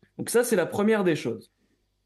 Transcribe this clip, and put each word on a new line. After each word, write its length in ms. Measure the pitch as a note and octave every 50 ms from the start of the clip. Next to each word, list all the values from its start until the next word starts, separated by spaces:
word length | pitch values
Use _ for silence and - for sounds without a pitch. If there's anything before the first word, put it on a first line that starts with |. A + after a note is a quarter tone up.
| _ _ - -
Donc 100 | - -
ça, 140 | - A#3 B3
c'est 120 | A#3+ A3+
la 120 | F3 D#3+
première 360 | E3+ - G#3 G3+ A3 A3 G#3 F#3+
des 120 | F3 D#3
choses. 360 | D3 - - - - - _ _ _ _ _ _ _ _ _ _ _ _